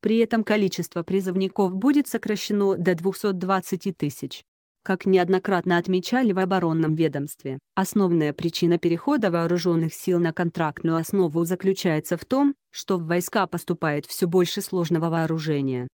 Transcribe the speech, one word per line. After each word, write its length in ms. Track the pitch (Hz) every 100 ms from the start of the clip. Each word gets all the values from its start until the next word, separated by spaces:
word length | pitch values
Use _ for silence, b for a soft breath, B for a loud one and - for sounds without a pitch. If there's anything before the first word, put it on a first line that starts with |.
При 160 | 214 226
этом 240 | 226 226
количество 580 | 214 214 196 - 170 -
призывников 720 | 170 190 190 180 190 - 196
будет 340 | 190 240 294 277
сокращено 680 | 226 - 214 - 208 196 190
до 160 | 175
двухсот 460 | 175 180 190 208 190
двадцати 520 | 185 190 - 185 196
тысяч. 520 | 185 147 - 135 - _ _ _ _
Как 220 | - 185 -
неоднократно 720 | 190 175 190 190 190 175 175
отмечали 540 | 170 185 175 247 254
в 80 | 185
оборонном 560 | 190 190 170 160 156 156
ведомстве, 640 | 160 143 143 - 139 135 _ -
основная 560 | 190 - 190 170 151
причина 460 | 147 165 - 175 170
перехода 520 | 175 170 - 294 214
вооружённых 640 | 170 165 175 175 165 165
сил 240 | - - 175
на 140 | 170
контрактную 640 | 160 175 170 160 147 165 165
основу 480 | 165 202 175 156
заключается 720 | 170 180 190 190 180 156 - 170
в 80 |
том, 320 | - 262 285 277 _
что 260 | - - 190
в 80 | 160
войска 420 | 175 180 220 185
поступает 580 | 175 - 170 160 147 -
всё 240 | - 180
больше 320 | 180 175 -
сложного 480 | 196 185 165 170 170
вооружения. 800 | 165 160 160 156 147 135 127 123